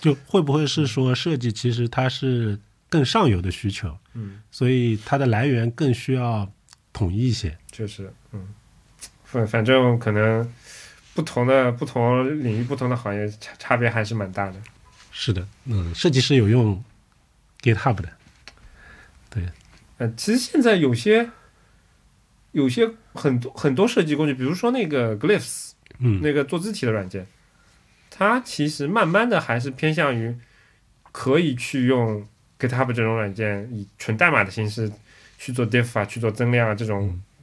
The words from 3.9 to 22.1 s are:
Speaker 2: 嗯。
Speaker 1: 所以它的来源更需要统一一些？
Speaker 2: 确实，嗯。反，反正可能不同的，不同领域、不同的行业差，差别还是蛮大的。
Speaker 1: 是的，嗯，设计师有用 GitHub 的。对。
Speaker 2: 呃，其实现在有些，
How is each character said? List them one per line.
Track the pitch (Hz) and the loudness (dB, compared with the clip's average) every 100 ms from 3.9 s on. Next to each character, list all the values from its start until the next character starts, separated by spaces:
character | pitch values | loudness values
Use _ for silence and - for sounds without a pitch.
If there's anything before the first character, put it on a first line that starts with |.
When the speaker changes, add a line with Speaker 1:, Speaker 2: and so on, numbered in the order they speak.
| 85 _ | -10 _
Speaker 2:
嗯。 | 120 101 98 - | -12 -12 -14 -14
Speaker 1:
所 | - 123 | -2 0
以 | 127 120 110 | 2 2 0
它 | - 139 | -2 0
的 | 135 | 2
来 | 107 139 | 2 2
源 | 123 117 | 2 0
更 | 117 147 | 0 0
需 | 117 - | 0 0
要 | 131 120 110 98 - _ - _ | -2 0 -2 -4 -10 _ -20 _
统 | - 95 | -4 -2
一 | 95 127 | 0 0
一 | |
些？ | 110 87 78 - | 0 -4 -8 -14
Speaker 2:
确 | - 104 | -12 -10
实， | - 98 - _ | -10 -16 -18 _
嗯。 | 104 95 104 _ _ _ _ - _ | -14 -14 -18 _ _ _ _ -20 _
反， | _ 123 107 | _ -2 0
反 | 117 | 2
正 | 110 131 127 117 | 4 4 4 2
可 | 113 | 0
能 | 104 110 113 117 120 - - - - _ | 2 2 2 -2 -10 -20 -20 -20 -20 _
不 | - | -8
同 | 160 - 123 | -4 0 2
的， | 135 127 | 4 2
不 | 120 | 0
同 | 131 127 117 127 127 151 | -4 0 2 2 0 -2
领 | 123 107 | -2 -2
域、 | |
不 | 120 143 | -2 -4
同 | 123 | -2
的 | 123 | -2
行 | 104 | -4
业 | 101 104 107 | -4 -6 -8
差， | - - | -16 -8
差 | - 123 | -2 0
别 | 120 | 2
还 | 110 | 0
是 | 104 | -2
蛮 | 113 98 | -4 -6
大 | 92 98 | -6 -6
的。 | 95 107 - - - - | -8 -18 -20 -20 -20 -20
Speaker 1:
是 | - - | -8 -4
的， | 90 95 - - | -4 -6 -12 -6
嗯， | 107 85 | -4 -4
设 | 85 180 | -2 0
计 | 135 | 2
师 | 123 139 | 4 4
有 | 104 | 6
用 | 120 110 95 - _ _ _ _ _ _ _ | 4 4 0 -6 _ _ _ _ _ _ _
GitHub | - 107 - 98 | 0 2 0 -2
的。 | 82 - _ _ - - - - - - - _ _ | -4 -14 _ _ -20 -20 -20 -20 -20 -20 -20 _ _
对。 | 110 90 - - - _ - | -8 -8 -10 -20 -20 _ -6
Speaker 2:
呃， | 117 113 | -6 -4
其 | - | -2
实 | 240 | -2
现 | - 339 | 0 2
在 | 240 | 4
有 | 196 143 | 6 4
些， | 120 208 220 233 - _ _ _ _ _ _ _ | 2 4 4 2 -6 _ _ _ _ _ _ _